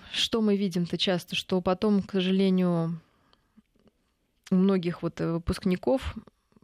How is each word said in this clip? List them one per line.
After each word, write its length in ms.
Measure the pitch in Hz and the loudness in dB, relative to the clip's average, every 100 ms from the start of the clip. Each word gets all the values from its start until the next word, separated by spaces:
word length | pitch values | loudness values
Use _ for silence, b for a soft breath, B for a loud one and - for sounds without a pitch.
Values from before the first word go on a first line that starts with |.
| - | -12
что 280 | - - 226 | -6 -2 2
мы 160 | 214 196 | 2 2
видим-то 400 | 202 180 170 - | 0 -2 -2 -2
часто, 380 | 202 175 - | 0 -2 -2
что 260 | 175 - 185 | -8 -2 -2
потом, 420 | 185 185 214 202 | 0 0 2 2
к 100 | - | 0
сожалению, 880 | 190 185 190 190 185 180 170 165 165 b b b _ _ _ _ _ _ _ _ _ _ _ - | -2 0 2 4 4 2 0 -2 -6 b b b _ _ _ _ _ _ _ _ _ _ _ -2
у 40 | |
многих 480 | 185 196 190 170 - | 2 4 2 -2 -4
вот, 180 | 165 - | -6 -4
э, 120 | 165 | -4
выпускников, 840 | 165 180 185 185 180 240 262 - - - _ _ _ | -2 -4 -2 -2 0 0 0 -2 -10 -18 _ _ _